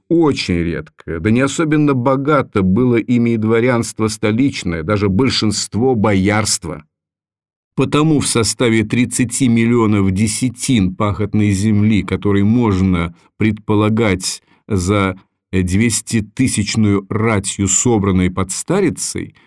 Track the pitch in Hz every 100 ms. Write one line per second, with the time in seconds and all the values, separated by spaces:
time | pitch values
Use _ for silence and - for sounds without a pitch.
0 | _ 170 156 - - 87 85 73 78 _
1 | - 82 95 120 135 - 160 156 147 131
2 | 123 135 139 147 - 104 92 101 127 117
3 | - 120 117 117 110 113 123 120 110 -
4 | 110 104 107 113 139 - 92 82 80 104
5 | 101 95 131 - 110 104 - 101 131 120
6 | 107 101 95 107 107 - 80 78 - _
7 | _ _ _ _ _ _ _ - 131 147
8 | 156 147 - 120 107 - 123 110 110 117
9 | 123 - 120 - 131 113 113 120 110 104
10 | 98 92 110 - 131 - - 120 92 92
11 | 104 98 104 107 104 95 107 104 107 104
12 | 90 92 104 101 101 120 117 95 95 87
13 | 85 - _ _ 110 110 - 107 107 110
14 | 110 92 - - _ _ - 101 87 104
15 | 95 95 _ _ _ 95 90 95 117 107
16 | - 113 107 - 131 110 107 - 104 98
17 | - 107 113 104 92 - 98 - 127 113
18 | 98 92 92 92 92 - - 185 180 90
19 | - 92 101 -